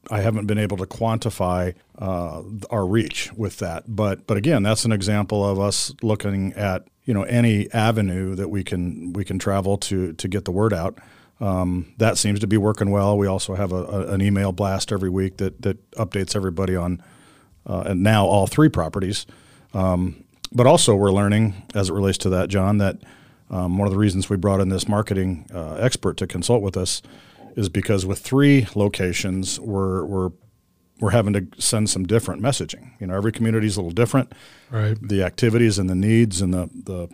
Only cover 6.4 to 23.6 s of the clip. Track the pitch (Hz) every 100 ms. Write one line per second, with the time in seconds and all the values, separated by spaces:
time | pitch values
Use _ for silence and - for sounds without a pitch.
6.4 | 95 101 101 92 - _ - 104 95 120
7.4 | 117 104 101 117 110 110 98 90 95 95
8.4 | 95 101 92 90 87 80 87 95 95 95
9.4 | - 98 98 101 - 95 90 78 95 98
10.4 | 98 92 110 92 90 - - - _ -
11.4 | 104 92 90 90 85 - 113 98 104 101
12.4 | 101 107 104 104 101 101 101 104 98 95
13.4 | - 92 98 92 90 101 - 98 101 98
14.4 | 98 90 98 95 - 101 95 92 95 -
15.4 | 95 - 101 92 _ - 104 101 95 104
16.4 | 95 85 92 92 87 87 - - - _
17.4 | _ _ - 95 - 92 101 107 98 101
18.4 | 95 - 151 - 80 101 95 104 - -
19.4 | _ _ _ 101 92 90 90 - - _
20.4 | - 123 123 170 - 101 101 98 101 107
21.4 | 110 92 - 104 95 90 98 92 98 90
22.4 | 92 101 92 104 98 - - - - _
23.4 | - 92